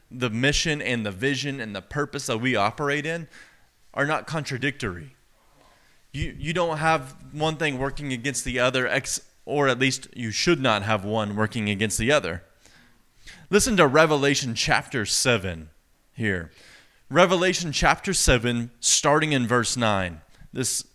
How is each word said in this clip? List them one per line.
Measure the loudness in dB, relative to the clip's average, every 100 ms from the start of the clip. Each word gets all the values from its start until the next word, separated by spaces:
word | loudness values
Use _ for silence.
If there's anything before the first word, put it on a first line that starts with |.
| _
the | -6 -4
mission | 0 0 2 0 -2
and | -2 -2 -4
the |
vision | -4 -2 -2 -6 -8
and | -8
the | -10
purpose | -8 -6 -4 -6 -4
that | -2
we | 0 2
operate | 0 0 -4 -2 -4
in | -8 -10 -18 -20 _ _ _ _
are | -4 -2
not | -2 -4
contradictory. | -6 -6 -4 -4 -4 -6 -6 -14 _ _ _ _ _ _ _ _ _ _
You, | -8 -8 -6
you | -4
don't | 0 0 0
have | 2 0 -2 -16 -14
one | -2 -2 0
thing | -2 -2
working | -4 -4 -6
against | -4 -4 -4
the | -4 0
other, | 2 2 0
ex-, | -2 -2 -8 -10 _
or | -4 0 2
at | 4
least | 2 0 -10
you | -10 -6
should | -2 2 2
not | 2 2
have | 2 0
one | 0 -2 -2 0
working | -2 0 -2
against | 0 0 0
the | 2
other. | 2 2 -8 -12 _ -20 -20 _ _ _ _ -20 -18 2
Listen | 2 4 6
to | 6
Revelation | 8 6 4 2 2 -2 -4
chapter | 0 0 0 -4 -2
seven | 0 2 2 0 -8 -12 _ _ _ _
here. | -4 -2 -2 -4 -16 -20 -20 _ _ -2
Revelation | 4 4 4 2 0 -4
chapter | 0 2 2 0
seven, | 0 4 4 2 -2 -4 -4
starting | 0 2 4 2 2
in | 0 2
verse | 0 0 0
nine. | 0 0 -2 -8 -18 -20 -12
This | -6 -4 -4 -8